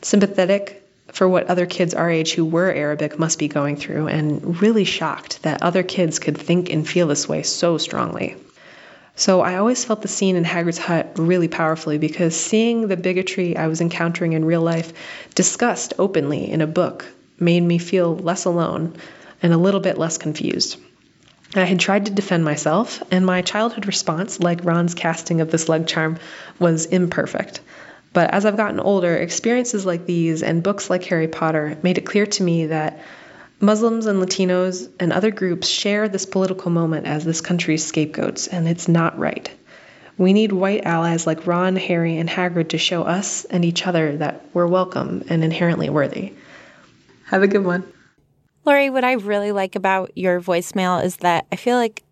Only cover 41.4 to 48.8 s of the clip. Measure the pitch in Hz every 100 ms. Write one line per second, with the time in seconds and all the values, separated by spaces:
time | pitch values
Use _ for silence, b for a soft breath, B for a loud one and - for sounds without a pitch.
41.4 | 180 175 185 185 180 170 165 160 165 -
42.4 | 180 170 160 160 - 175 - 175 202 -
43.4 | - 180 170 170 190 175 156 147 151 -
44.4 | - 180 175 185 185 - 135 180 - 165
45.4 | 160 165 170 170 156 147 135 - - -
46.4 | B B B B B B _ _ - 190
47.4 | 196 202 185 175 185 b b b _ _
48.4 | _ _ - 285